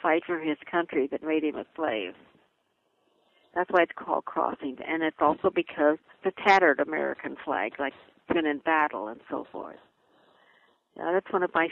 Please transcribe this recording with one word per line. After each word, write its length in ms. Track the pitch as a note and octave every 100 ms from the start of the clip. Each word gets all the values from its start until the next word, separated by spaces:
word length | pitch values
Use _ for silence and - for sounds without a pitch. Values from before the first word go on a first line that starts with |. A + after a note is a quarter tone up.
fight 220 | F3 D#3+ -
for 140 | E3+
his 180 | D#3+ D3+ -
country 380 | F3 E3+ D#3 C#3
that 100 | C#3
made 220 | D3+ D#3
him 140 | D3+ B2+
a 80 | - -
slave. 380 | D3+ A2 F2+ F2+ - _ _ _ _ _ _ _ _ _ _ _ _ -
That's 140 | F3+
why 100 | F#3
it's 100 | E3 -
called 260 | - -
Crossing. 540 | - E3 - - C#3 - -
And 160 | D#3+
it's 140 | D#3+ -
also 300 | D3+ D#3 F#3+
because 440 | F3+ - - D3 D#3 _ -
the 80 | F#3+ - G#3+
tattered 340 | G3 E3+ C3
American 560 | D3 D3+ C#3 C3+ C3+ C#3
flag, 300 | - A#2 G#2+ -
like, 160 | C#3 - - _ -
been 120 | E3+ D3+
in 140 | C#3+
battle 500 | E3 D#3 D3+ G#2 G#2+
and 100 | A#2 -
so 160 | C3 -
forth. 240 | - D#2 - _ _ _ _ _ _ _ _ _ _ _ -
Yeah, 140 | E3
that's 180 | F#3 -
one 120 | F#3+
of 80 | F3
my 160 | E3 E3